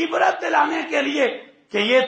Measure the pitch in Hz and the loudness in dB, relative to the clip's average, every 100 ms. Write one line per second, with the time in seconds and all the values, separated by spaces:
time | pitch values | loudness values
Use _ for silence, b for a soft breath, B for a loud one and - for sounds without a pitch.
0 | 330 320 - - - 294 302 320 - 294 | -2 0 0 0 0 0 0 -2 -2 -2
1 | 277 294 247 - - - _ 208 214 254 | -2 0 -2 -2 -14 -20 _ -2 2 2